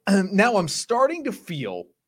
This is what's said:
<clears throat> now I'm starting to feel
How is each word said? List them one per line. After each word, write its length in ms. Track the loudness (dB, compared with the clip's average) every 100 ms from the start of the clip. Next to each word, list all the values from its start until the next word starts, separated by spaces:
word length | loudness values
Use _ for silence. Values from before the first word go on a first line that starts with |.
<clears throat> 80 | 2
now 480 | 2 2 2 2 2
I'm 100 | -2
starting 560 | -6 -4 2 2 0
to 80 | -6
feel 520 | -8 -10 -8 -6 -8 -12 _